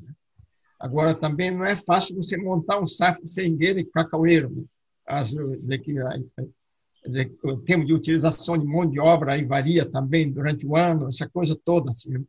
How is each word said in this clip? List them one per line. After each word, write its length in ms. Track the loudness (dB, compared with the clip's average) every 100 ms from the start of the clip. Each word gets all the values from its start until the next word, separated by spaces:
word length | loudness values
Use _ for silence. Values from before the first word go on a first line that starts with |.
né? 120 | -20 -20 _ _ _ _ _ -14
Agora, 340 | -4 2 2
também 380 | 2 -2 -2 -2
não 140 | -2
é 100 | -2
fácil 400 | -2 2 2 0
você 220 | -6 -6 -4
montar 440 | -2 -2 0 0
um 60 | 0
saf 340 | 2 2 2
de 80 | -6
seringueira 520 | -4 -2 2 2 0
e 40 |
cacaueiro, 640 | -2 -2 0 2 4 4 2
né? 120 | -6 -12 _ _ _
As, 300 | -6 -4 -4
quer 220 | -4 -6 -6
dizer, 220 | -4 -6
que, 160 | -4
quer 1120 | -4 -4 -6 -10 -10 -12 _ _ _ _ _ -8
dizer, 280 | -4 -4 -4
o 140 | -6 -4
tempo 280 | 0 2
de 80 | 4
utilização 640 | 2 2 2 2 0 -2 -2
de 80 |
mão 240 | 0 0 0
de 120 | 2
obra 320 | 4 4 4
aí 120 | -2
varia 400 | 0 0 2 2
também 460 | 2 -2 0 2 2
durante 340 | 0 -2 -2
o 120 | 0 2
ano, 320 | 4 2 0
essa 200 | -6 -6
coisa 300 | -2 -2 -2
toda, 260 | 2 2 2
assim, 340 | -6 -6 -6